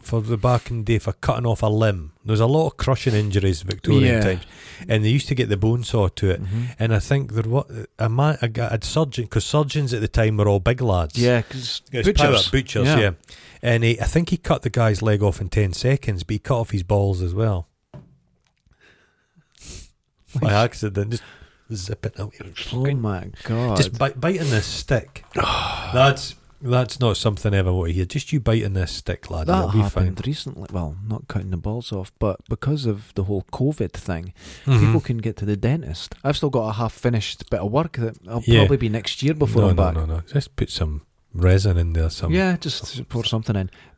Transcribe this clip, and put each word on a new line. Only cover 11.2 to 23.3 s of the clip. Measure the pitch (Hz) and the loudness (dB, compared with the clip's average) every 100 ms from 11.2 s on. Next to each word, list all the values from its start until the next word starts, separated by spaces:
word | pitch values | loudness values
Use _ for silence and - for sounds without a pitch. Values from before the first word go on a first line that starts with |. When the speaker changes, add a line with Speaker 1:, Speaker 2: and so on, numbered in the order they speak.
| 120 120 | 4 4
Speaker 2:
'cause | - 131 117 - - | 0 -8 -10 -10 -8
Speaker 1:
It | 123 | 0
was | 104 143 | 2 4
power | 147 | 4
Speaker 2:
butchers. | 113 - | 4 2
Speaker 1:
butchers, | 135 131 110 131 | 0 0 0 4
Speaker 2:
Yeah. | 143 | 4
Speaker 1:
yeah. | 101 85 - - - - | 2 0 -12 -20 -20 -4
And | 120 117 | 0 2
he, | 117 113 | 2 2
I | - | 2
think | 160 170 | 2 0
he | 175 | -2
cut | - 147 | 0 0
the | 117 | 0
guy's | 120 113 95 | 0 2 2
leg | 110 104 | 2 2
off | 104 - | 2 0
in | 98 | -2
ten | 110 95 | 0 0
seconds, | 80 123 139 - 92 | 0 0 0 -2 -4
but | 85 | -4
he | 107 | -4
cut | - 120 | -2 -2
off | 110 | -2
his | 101 | -4
balls | 87 101 98 90 | 0 2 2 0
as | 90 | -2
well. | 95 110 90 - _ _ - - _ _ _ _ _ _ _ _ _ _ _ _ _ _ _ - - - _ _ _ _ 127 | 0 0 -2 -6 _ _ -20 -20 _ _ _ _ _ _ _ _ _ _ _ _ _ _ _ -18 -18 -18 _ _ _ _ -2
By | 104 | 2
Speaker 2:
Nice. | 104 | 2
Speaker 1:
accident, | 117 - 107 101 104 | 2 -2 -6 -4 -4
just | 117 - - - _ - 107 92 | -6 -10 -20 -20 _ -12 -10 -8
zip | 110 107 | -8 -8
it | - | -8
out. | 101 - 90 - - | -12 -14 -18 -14 -8
Speaker 2:
Oh | 123 139 | -2 -2
my | 135 107 92 95 | 0 -2 -4 -8